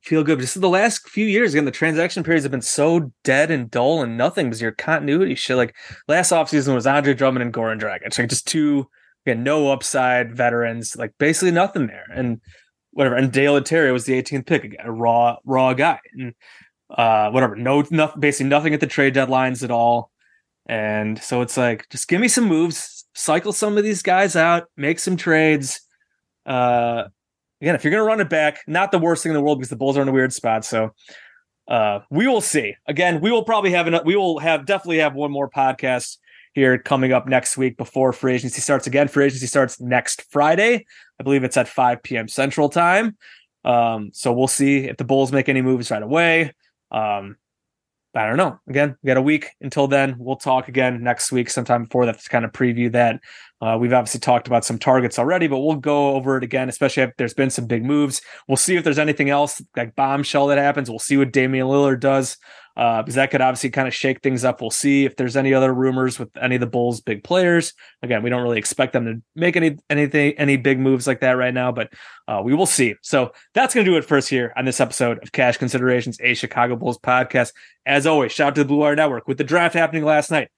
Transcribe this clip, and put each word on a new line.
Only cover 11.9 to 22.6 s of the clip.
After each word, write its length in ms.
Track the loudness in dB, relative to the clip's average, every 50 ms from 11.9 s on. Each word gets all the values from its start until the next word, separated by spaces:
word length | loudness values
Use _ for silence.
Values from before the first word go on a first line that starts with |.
| -6 -12 -18 -12 -8
And 280 | -6 -4 -4 -4 -6 _ -20 -20 _ _ _ _ _ _ _
whatever. 240 | -2 0 0 2 2
And 160 | 2 0 2
Dale 300 | 2 2 2 4 2 2
Terry 300 | 0 0 0 2 2 2
was 140 | 2 0 0
the 100 | -2 -2
eighteenth 300 | -2 -2 -4 -6 -6 -2
pick, 180 | 0 -2 -2 -2
again, 220 | -6 -16 -14 -12
a 60 | -10
raw, 460 | -6 -2 0 2 2 4 2 2 0 -2 -4
raw 280 | -2 0 2 2 2 2
guy. 260 | 2 0 0 0 -2 -8 -18 -14
And, 200 | -12 -12 -12 -14 _ _ -20 -20 -20 -20 _ _ _ _ -8
uh, 400 | -2 0 2 4 4 2 2 2
whatever. 260 | 2 2 0 0 -2
No, 280 | -2 -2 0 0 0 0 0
noth-, 280 | 0 0 0 0 0 0
basically 300 | 0 0 0 0 0 2
nothing 240 | 2 2 2 2 0
at 60 | 0
the 80 | -2
trade 260 | -2 0 2 2 2 2
deadlines 500 | 2 0 2 0 0 0 0 -2 -4 -4
at 60 | -2
all. 400 | 0 2 2 2 2 0 -2 _ _ _ _ _ _ _ _ _ _ _ _
And 540 | -8 -6 -4 -2 -2 -2 -2 -2 -4 -6 -6
so 200 | -6 -4 -2 -2
it's 140 | -2 -2 -2
like, 320 | 0 0 0 0 -4 -8 -14
just 180 | -10 -8 -4
give 120 | -2 0 2
me 80 | 2
some 180 | 2 2 2 2
moves, 600 | 2 2 2